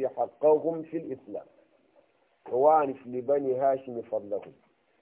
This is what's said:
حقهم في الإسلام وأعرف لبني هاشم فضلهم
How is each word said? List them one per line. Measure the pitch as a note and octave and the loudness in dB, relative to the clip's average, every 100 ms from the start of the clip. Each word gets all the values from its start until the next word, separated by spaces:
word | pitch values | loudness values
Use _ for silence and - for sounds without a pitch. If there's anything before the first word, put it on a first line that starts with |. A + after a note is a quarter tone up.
| C3 - | -6 -4
حقهم | B2 - D3+ D#3 C#3+ E3 | -6 2 4 4 2 -4
في | D#3 E3 | -6 -8
الإسلام | - C3 - - C2+ _ _ _ _ _ _ _ _ _ - | -8 -12 -12 -14 -14 _ _ _ _ _ _ _ _ _ -4
وأعرف | A#2+ D3 D#3 C#3 C3 B2 | 4 6 6 2 -4 -8
لبني | B2 B2 C#3+ C3+ | -6 0 0 0
هاشم | B2+ C3+ C3+ C3+ A#2+ | 0 0 0 -4 -10
فضلهم | - A2 G2+ G2 F2+ - _ _ _ _ | -6 -8 -6 -8 -8 -20 _ _ _ _